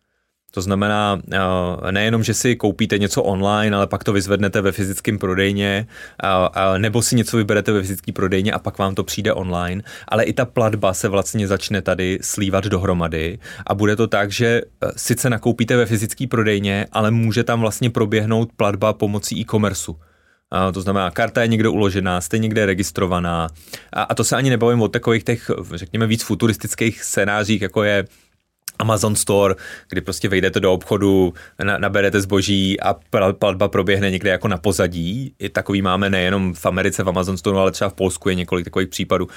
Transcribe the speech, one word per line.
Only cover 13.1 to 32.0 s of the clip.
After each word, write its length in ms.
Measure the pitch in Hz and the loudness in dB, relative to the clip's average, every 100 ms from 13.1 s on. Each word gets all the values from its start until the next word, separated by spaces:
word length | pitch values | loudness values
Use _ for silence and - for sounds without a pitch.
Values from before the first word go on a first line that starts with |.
| 80 80 110 - - - | -2 -4 -6 -12 -10 -4
a 80 | |
bude 220 | 101 104 107 | 0 2 2
to 100 | 113 | 2
tak, 260 | 101 101 | 0 0
že, 280 | 101 117 117 - _ | 0 2 2 -2 _
eh, 40 | 92 - | -6 -4
sice 340 | - 120 131 | -2 0 0
nakoupíte 460 | 110 123 117 117 123 | 0 0 0 2 2
ve 100 | 107 | 2
fyzický 400 | 110 104 - 127 | 0 -2 -4 -2
prodejně, 600 | 117 107 104 101 98 - | 0 2 2 2 0 -2
ale 180 | 110 107 | 0 2
může 340 | 117 113 117 | 2 2 2
tam 160 | 117 117 | 0 0
vlastně 300 | 110 - 123 | 0 0 -2
proběhnout 580 | 120 107 110 107 113 117 - | 0 0 0 2 0 0 0
platba 360 | 104 101 107 | 0 2 0
pomocí 480 | 104 104 104 - - | 0 -2 -2 -4 -6
e-commerceu. 560 | 120 110 101 92 - 78 - _ _ _ _ | -2 0 0 -2 -8 -12 -18 _ _ _ _
A 220 | 92 95 | -2 0
to 80 | 92 | -2
znamená, 300 | 95 98 90 | -2 0 0
karta 320 | - 113 120 | 0 0 2
je 60 | 113 | 2
někde 200 | 110 110 | 2 2
uložená, 520 | 87 101 95 92 90 | 2 0 0 0 -2
jste 180 | - 110 | -2 -2
někde 280 | 110 107 101 | 0 2 2
registrovaná. 800 | 95 92 - 92 90 87 85 82 80 - - - | 2 -2 -2 0 0 0 -2 -4 -8 -18 -18 -8
A, 100 | - | -4
a 120 | - | -2
to 100 | 120 | -2
se 120 | 113 123 | 0 0
ani 140 | 135 | 2
nebavím 320 | 120 117 120 | 2 4 4
o 60 | 104 | 2
takových 360 | 117 - 113 | 0 0 0
těch, 260 | - 117 - - - | 0 -4 -4 -6 -8
řekněme, 320 | 87 95 110 113 | -12 -8 -2 0
víc 160 | 113 | 0
futuristických 800 | - 104 113 104 107 - 117 - | -2 0 0 0 -4 -2 -2 -2
scénářích, 600 | - - 98 104 104 104 | -4 -2 0 0 0 0
jako 200 | 98 110 | 0 0
je 220 | 104 101 95 _ _ _ _ _ - - | 2 0 -2 _ _ _ _ _ -12 -4
Amazon 380 | 110 107 110 107 | 0 2 2 0
Store, 380 | - 101 98 95 - - - | 2 4 4 2 -6 -18 -8
kdy 120 | 90 | -6
prostě 280 | - - 104 | -6 -4 0
vejdete 320 | 95 95 95 | 2 2 2
do 120 | 95 | 2
obchodu, 640 | 92 - 104 101 95 90 85 - - | 2 0 2 4 4 4 0 -12 -6
na-, 140 | 98 85 | -4 -2
naberete 420 | 98 101 | 0 0